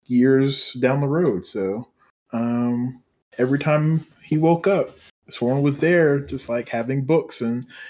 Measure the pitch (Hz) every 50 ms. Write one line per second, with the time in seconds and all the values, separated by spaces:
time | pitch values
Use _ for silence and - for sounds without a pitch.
0 | _ - 123 123 123 131 135 131 135 139 139 - - - - 127 127 127 135 143
1 | 143 135 147 170 180 143 104 90 - - - 107 95 95 101 113 123 - _ _
2 | _ _ _ _ _ _ - 117 117 117 120 120 120 120 120 120 123 127 127 -
3 | _ _ _ _ _ _ - - 127 127 139 143 - 156 151 151 151 156 160 156
4 | - - _ _ - - 156 156 160 165 170 170 - 190 196 170 127 - - -
5 | - - - _ _ - - - 120 120 131 143 143 147 143 143 156 165 175 170
6 | 160 147 143 139 139 - 135 127 - - 117 120 120 - - 113 117 123 135 139
7 | 131 131 160 160 - - - - 120 117 117 123 123 - - - - -